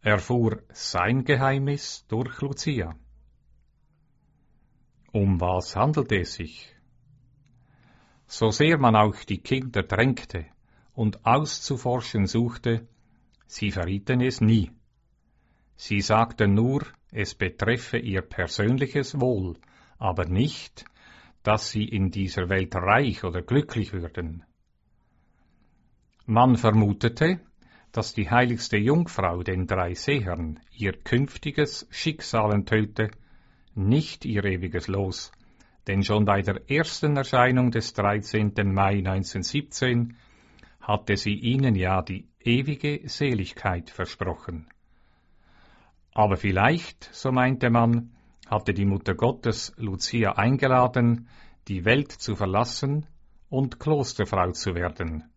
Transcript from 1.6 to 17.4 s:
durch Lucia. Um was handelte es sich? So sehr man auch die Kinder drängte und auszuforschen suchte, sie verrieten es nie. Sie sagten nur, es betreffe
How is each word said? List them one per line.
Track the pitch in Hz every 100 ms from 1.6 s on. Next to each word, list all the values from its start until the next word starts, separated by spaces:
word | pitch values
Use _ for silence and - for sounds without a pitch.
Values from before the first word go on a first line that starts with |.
| 139 143 - - _
durch | - - -
Lucia. | 139 - - 135 82 - - - _ _ _ _ _ _ _ _ _ _ _ _ _ _ _ _ _ _ _
Um | 110 98 92
was | 87 90 - 95
handelte | 127 156 131 101
es | 85 -
sich? | 80 - - _ _ _ _ _ _ _ _ _ _ _ _ _ _ _ _
So | - 113
sehr | 107 151 165
man | 123 110
auch | 104 98 -
die | 98
Kinder | - 135 127 110
drängte | 92 98 123 127 - 87 76 _ _ _ _
und | - 107 - -
auszuforschen | 127 151 - - 131 123 123 113 110 98
suchte, | 120 120 - 120 113 117 _ _ _ _ _ _
sie | - 104
verrieten | 95 85 98 98 127
es | 127 127
nie. | 110 113 87 - _ _ _ _ _ _ _ _ _ _
Sie | - 101
sagten | 95 107 113 - 104 101
nur, | 117 139 - - _
es | 110 98
betreffe | -